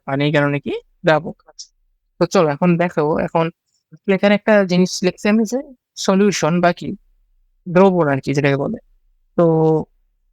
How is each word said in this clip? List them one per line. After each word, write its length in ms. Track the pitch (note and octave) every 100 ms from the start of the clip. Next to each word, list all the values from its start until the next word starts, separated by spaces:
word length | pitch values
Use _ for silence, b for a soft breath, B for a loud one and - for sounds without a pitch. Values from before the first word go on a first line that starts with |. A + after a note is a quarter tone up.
| -
পানির 260 | C#3 D3
কারণে 240 | D3 C#3+ C#3+
কি 140 | A#3 A4 _ _
দ্রাবক। 340 | E3+ D3+ F3+ - _ - - _ _ _ _ -
তো 40 | E3+
চলো 220 | G3 D#3
এখন 200 | C#3+ F3+ E3+
দেখো, 260 | F3 E3+ D3+ E3+
এখন 260 | E3 E3 E3 - _ _ _ D#3 -
এখানে 260 | F#3+ G3+ G#3
একটা 180 | - G#3 F#3+
জিনিস 260 | F3 F#3 -
লিখছি 220 | F3+ - G#3
আমি 140 | A3 G#3+
যে 140 | B3+ D4 B3+ _ -
সলিউশন 580 | - F#3+ G#3 E3 D#3 F3
বা 100 | F3
কি, 160 | F3 D3+ G3+ _ _ _ _ _ _ F3+
দ্রবণ 400 | E3+ G3 F3+ D3
আর 120 | C#3
কি 120 | C#3+
যেটাকে 240 | C#3 C#3+ C#3
বলে। 200 | C#3 A3+ _ _ _ _ _ -
তো, 60 | E3+ D#3+ D#3+ D#3 - _ _ _ _